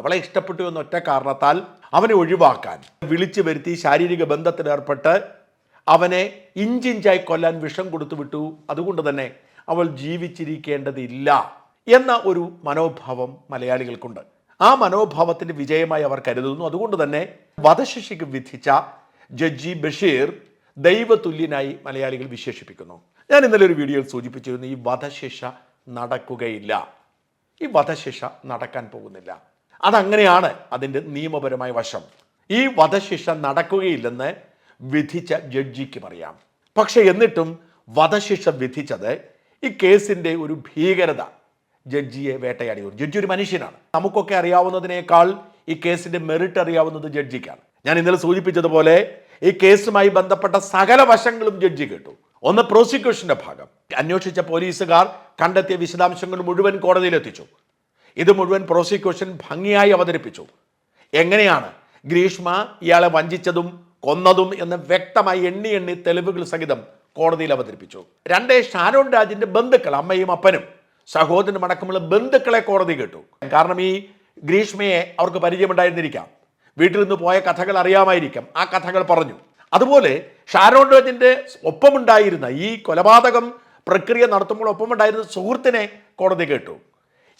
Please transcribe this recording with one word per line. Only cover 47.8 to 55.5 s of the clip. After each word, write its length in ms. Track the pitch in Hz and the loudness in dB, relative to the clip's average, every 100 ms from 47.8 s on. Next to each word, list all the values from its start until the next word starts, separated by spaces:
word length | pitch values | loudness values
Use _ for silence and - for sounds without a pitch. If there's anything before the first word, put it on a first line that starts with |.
| 139 | -2
ഞാൻ 100 | 170 | 0
ഇന്നലെ 200 | 170 180 | 2 0
സൂചിപ്പിച്ചതുപോലെ 720 | 170 185 180 170 165 160 160 175 - - _ - 190 | 0 0 0 -2 2 4 6 6 4 -10 _ -2 0
ഈ 40 | 190 | 4
കേസുമായി 480 | 190 202 214 202 202 185 | 6 6 4 4 4 4
ബന്ധപ്പെട്ട 380 | 185 190 196 196 196 | 0 0 0 -2 0
സകല 260 | 190 220 254 247 | 0 4 6 6
വശങ്ങളും 440 | 226 240 226 220 196 | 6 2 -2 -4 0
ജഡ്ജി 220 | 185 147 120 | -2 -2 -10
കേട്ടു. 200 | 85 - - _ _ 143 | -10 -18 -20 _ _ 0
ഒന്ന് 140 | 202 - | 2 4
പ്രോസിക്യൂഷന്റെ 640 | 214 233 262 233 202 180 131 | 4 4 2 -2 -4 -4 -6
ഭാഗം, 240 | - - - _ - 131 | -6 -18 -20 _ -10 -6
അന്വേഷിച്ച 380 | 156 185 185 175 170 | -2 -4 -4 -6 -4
പോലീസുകാർ 560 | 165 180 170 175 170 190 - _ - | -4 -4 -4 2 2 2 -2 _ -4
കണ്ടെത്തിയ 340 | 170 | 0